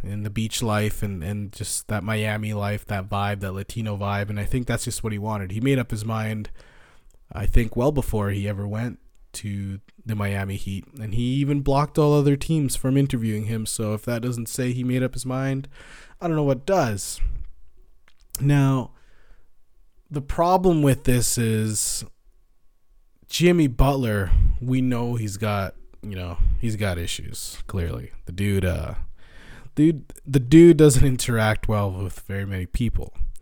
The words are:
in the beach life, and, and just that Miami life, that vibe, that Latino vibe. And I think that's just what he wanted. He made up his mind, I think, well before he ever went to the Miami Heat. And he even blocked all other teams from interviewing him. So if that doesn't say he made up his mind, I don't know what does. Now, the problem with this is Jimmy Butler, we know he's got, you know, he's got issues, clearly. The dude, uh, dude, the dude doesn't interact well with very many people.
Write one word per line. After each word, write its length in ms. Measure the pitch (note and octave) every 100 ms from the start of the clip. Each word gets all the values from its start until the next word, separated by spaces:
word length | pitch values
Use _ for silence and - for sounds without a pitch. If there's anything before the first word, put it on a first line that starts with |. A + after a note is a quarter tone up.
in 220 | F#2+ G#2
the 60 | G#2
beach 320 | G2+ A2 -
life, 400 | A2+ G#2 G#2+ -
and, 220 | G#2 F#2+
and 260 | D#2+ G#2 G2+
just 360 | - G2 - -
that 160 | G#2+
Miami 480 | G2 G#2+ G#2+ G#2+ G#2+
life, 320 | G#2 G2+ G#2 -
that 220 | G2+ F#2+
vibe, 320 | G2+ G2+ G2+
that 120 | G2
Latino 440 | F#2+ G2 A2+ A2 G2
vibe. 320 | G2+ G2+ G2+
And 100 | G#2
I 60 |
think 220 | G2+ B2+ A#2+
that's 180 | A#2
just 180 | - -
what 100 | A2
he 60 | G#2
wanted. 340 | G#2 G#2+ F#2
He 80 | G#2
made 180 | C3 C3+
up 120 | A#2
his 140 | A2
mind, 460 | A2+ A2 A2 G#2+ G#2 - - - - - - - -
I 140 | - A2
think, 300 | A#2 A#2 A#2+
well 160 | C3
before 380 | D3 - A2 G2+
he 160 | G2+ G2+
ever 220 | G2 G2+
went 300 | G#2 A#2+ - - - -
to 460 | - G#2 G2+ G2 G2 - -
the 100 | A2+
Miami 420 | G#2 G2+ G2 G2 G2
Heat. 280 | - G2 - -
And 140 | G#2+
he 80 | A2
even 400 | B2 C3+ C#3 C#3+
blocked 360 | C3+ C3+ D3 -
all 140 | D3
other 240 | D3 C#3+ C#3
teams 400 | - D#3+ C3+ -
from 220 | C3 C#3
interviewing 460 | C#3 C3 A2+ G#2+
him. 200 | G#2+ A2+
So 300 | A2 - G#2+
if 100 | G#2+
that 160 | - A#2+
doesn't 300 | B2 A#2+ A2+
say 220 | - B2
he 120 | B2
made 180 | B2 B2+
up 120 | B2+
his 100 | -
mind, 440 | B2+ C3 C3+ C3+ C#3 - - - - -
I 60 | F3
don't 100 | D#3
know 60 |
what 240 | C#3+ C3 -
does. 520 | F#3+ B2 G#2 - - - - - - - - - - - - - -
Now, 540 | C#3 C#3+ C3+ C3+ - - - - - - - - - - - _ -
the 120 | D3
problem 600 | C#3 - E3+ F#3 F#3 E3
with 220 | C#3+ B2+
this 340 | - B2 - -
is 640 | A2+ A2 A2 G#2 - - G#2 - _ - _ _ - _ _ _ _ _ -
Jimmy 380 | - F3 F3 D3
Butler, 640 | A#2 C3+ C#3 A#2+ G#2 F2+ - - -
we 220 | B2 C3
know 320 | B2+ A#2+ A#2+
he's 240 | A#2+ G#2 G2+
got, 360 | G#2+ G2+ F#2+ - - -
you 140 | G#2 F#2
know, 200 | F2+ E2+ - -
he's 160 | A#2 G#2
got 220 | G#2 E2+
issues, 600 | E2 - - - - - -
clearly. 460 | G2 E2+ A#1+ - -
The 80 | -
dude, 320 | F2 G2+ G2
uh, 300 | F2+ D#2+ - - - - - - - - -
dude, 300 | - D#3 D3+ - -
the 160 | - C3+
dude 380 | B2 D#3+ E3+ D#3
doesn't 260 | D3+ B2
interact 640 | C#3 B2+ - A2+ A2 G#2+ -
well 220 | G#2+ G2+
with 300 | F#2 G2 -
very 260 | - G2 G2
many 180 | F#2+
people. 480 | F2+ - A#2 - - - - -